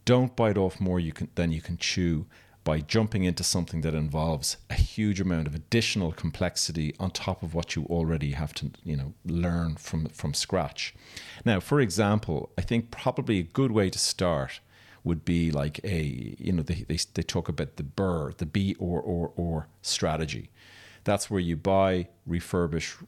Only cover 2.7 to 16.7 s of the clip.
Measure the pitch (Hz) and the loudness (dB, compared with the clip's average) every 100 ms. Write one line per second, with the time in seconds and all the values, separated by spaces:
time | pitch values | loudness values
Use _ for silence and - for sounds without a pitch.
2.7 | 78 73 113 107 104 92 85 90 92 85 | 0 2 2 2 2 2 2 0 0 0
3.7 | 82 78 78 76 78 80 78 - - - | -2 0 0 0 0 0 0 -2 -6 -2
4.7 | - - - 107 95 92 85 76 78 - | 2 2 2 2 2 2 0 -2 -4 0
5.7 | 117 110 104 85 - 85 - 90 - - | 0 2 0 -2 -2 -4 -2 -2 -2 -4
6.7 | 80 78 - 92 - - 92 85 82 82 | -2 -2 -2 -4 -4 -4 -4 -4 -4 -4
7.7 | 82 73 85 80 80 71 69 76 - 71 | -4 -2 0 2 0 0 -2 -4 -6 -8
8.7 | - 82 73 67 - 87 82 87 85 82 | -8 -4 -4 -4 -8 -4 0 2 2 0
9.7 | 76 - 80 78 - 78 71 - 95 71 | -4 -4 -2 -2 -4 -4 -2 -2 0 -2
10.7 | - - - - - - - - 98 - | -4 -10 -10 -20 -18 -16 -2 2 2 2
11.7 | 147 117 95 101 104 101 76 - - - | 2 2 4 4 4 2 -4 -4 -4 0
12.7 | 117 113 - 131 131 131 101 82 - 135 | 0 -2 -4 -2 0 2 2 2 2 2
13.7 | 107 95 - - - 90 78 67 - - | 4 2 2 -2 2 2 2 0 -8 -18
14.7 | - - - - 82 - 85 82 71 73 | -20 -20 -6 -2 0 2 2 4 2 0
15.7 | - - 87 76 62 55 - - 87 76 | -4 -4 -2 -2 -4 -8 -6 0 0 0